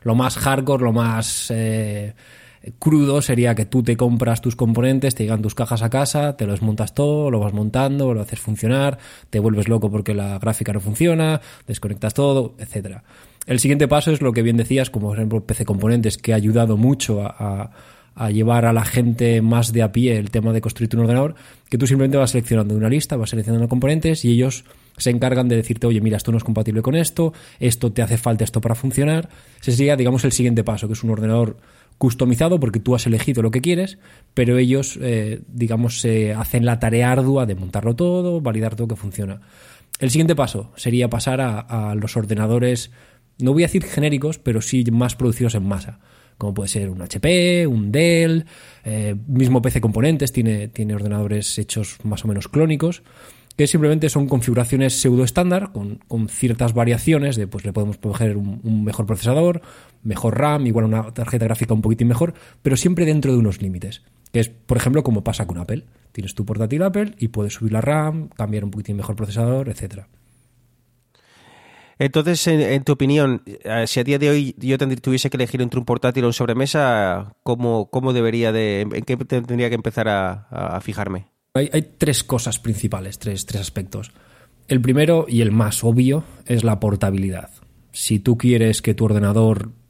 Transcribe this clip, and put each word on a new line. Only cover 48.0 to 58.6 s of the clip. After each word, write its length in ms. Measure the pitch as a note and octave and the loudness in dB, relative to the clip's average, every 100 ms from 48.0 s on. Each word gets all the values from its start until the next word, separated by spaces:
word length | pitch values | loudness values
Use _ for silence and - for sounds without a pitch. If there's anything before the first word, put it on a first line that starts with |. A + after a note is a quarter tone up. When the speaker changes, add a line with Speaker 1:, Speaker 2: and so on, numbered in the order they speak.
| E3+ E3+ E3 E3 D#3+ - - - | 4 4 4 2 -2 -12 -20 -14
Speaker 1:
eh, 320 | A2 A2 G#2 G2+ B2+ | -8 -4 -4 -4 -2
mismo 340 | B2+ B2+ B2+ | 2 4 4
P 100 | B2 | 2
C 80 | A#2+ | 2
Componentes 520 | A2+ A2 D3 D#3 C#3 | 0 2 2 2 0
tiene, 360 | B2 A2+ G#2 G#2+ | 0 0 0 -4
tiene 260 | A2+ G#2+ | -6 -4
ordenadores 640 | G#2 G#2 G#2 G#2 G#2 G#2 - | -4 -2 -2 -2 -2 -4 -6
hechos 400 | G#2 A2+ G2+ - | -6 -6 -6 -6
más 200 | G#2+ G2+ | -6 -4
o 40 | G#2+ | -2
menos 180 | G2+ - | -4 -2
clónicos, 560 | D3 D#3+ D#3 E3 F3 - - - - - - | 0 2 2 -2 -4 -12 -20 -20 -20 -8 0
que 100 | D3 | 2
simplemente 420 | E3 D3+ D#3 D#3 | 4 2 2 2
son 200 | D3 C#3 | 0 0
configuraciones 720 | C3+ A#2+ A#2+ A#2+ C3+ C3+ - | 0 2 0 0 0 0 2
pseudo 240 | C3 B2 | 2 4
estándar 480 | B2 - F3+ F3+ G3+ | 2 2 0 0 -2
con, 240 | G#2 G2+ A2 - | -8 -10 -12 -8
con 220 | A#2 G#2+ | -4 -4
ciertas 460 | - B2 A#2 A#2 | -2 -2 2 0
variaciones 600 | A#2 A#2+ A2+ - D#3 C#3+ | 2 2 2 2 2 2
de, 140 | A2+ G2 | -2 -4
pues, 160 | G2+ | -6
le 80 | G2+ | -6
podemos 260 | G#2+ G#2 G2+ | -2 -2 -4
coger 380 | G#2+ G#2 A2+ G2+ | -4 0 0 0
un, 240 | G2+ A2+ | -4 -6